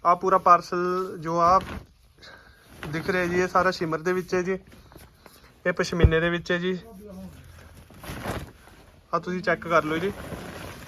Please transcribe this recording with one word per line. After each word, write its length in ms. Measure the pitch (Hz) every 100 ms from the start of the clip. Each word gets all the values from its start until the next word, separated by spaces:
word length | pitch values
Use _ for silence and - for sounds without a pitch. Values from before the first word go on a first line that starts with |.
ਆਹ 120 | 170 175
ਪੂਰਾ 220 | 185 185
ਪਾਰਸਲ 760 | 185 175 170 180 180 180 185 185
ਜੋ 180 | 160 170
ਆਹ 200 | 170 190 - - - _ _ _ - - - _ _ - 156
ਦਿਖ 200 | 156 156
ਰਿਹਾ 140 | 185
ਜੀ, 160 | 175 180
ਇਹ 80 | 185
ਸਾਰਾ 220 | 185 180
ਸ਼ਿਮਰ 280 | 180 165 156
ਦੇ 120 | 165
ਵਿੱਚ 220 | 185 180
ਹੈ 80 | 185
ਜੀ, 160 | 180 190 - - - - - _ - - - _ 180
ਇਹ 60 |
ਪਸ਼ਮੀਨੇ 460 | 175 175 175 160 160
ਦੇ 100 | 170
ਵਿੱਚ 220 | 170 170
ਹੈ 60 | 175
ਜੀ। 200 | 180 185 - - - 185 190 - - - - - - - - - - - - - - - - - _
ਆਹ 80 | 170
ਤੁਸੀਂ 200 | 170 180
ਚੈੱਕ 240 | 175 165 170
ਕਰ 160 | 165
ਲਓ 140 | 151 165
ਜੀ, 140 | 190 202 - - - - - -